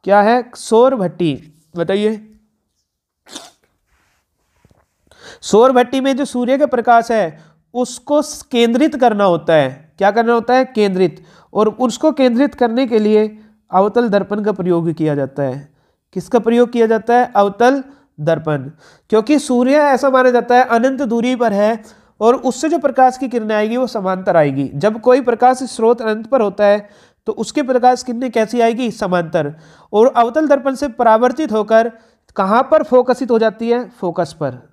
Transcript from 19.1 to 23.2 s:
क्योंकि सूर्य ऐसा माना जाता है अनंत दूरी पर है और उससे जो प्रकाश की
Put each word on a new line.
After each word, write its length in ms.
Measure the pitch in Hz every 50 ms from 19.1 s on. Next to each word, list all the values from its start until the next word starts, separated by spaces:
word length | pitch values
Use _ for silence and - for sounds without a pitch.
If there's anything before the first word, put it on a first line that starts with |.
क्योंकि 260 | - 220 214 - 302 294
सूर्य 380 | 294 - 254 240 247 254 277
ऐसा 320 | 302 294 285 269 240 285 277
माना 200 | 262 262 254 254
जाता 240 | 247 240 240 240 247
है 80 | 247 254
अनंत 360 | - 233 233 226 262 269 247 285
दूरी 320 | 220 226 233 233 247 254
पर 180 | 220 240 226 202
है 300 | 196 208 214 233 220 214 - - _ _ _ _ _
और 140 | 208 226 247
उससे 320 | - - 269 226 - - 320
जो 80 | 320 320
प्रकाश 380 | 302 277 247 - 254 254 247
की 100 | 254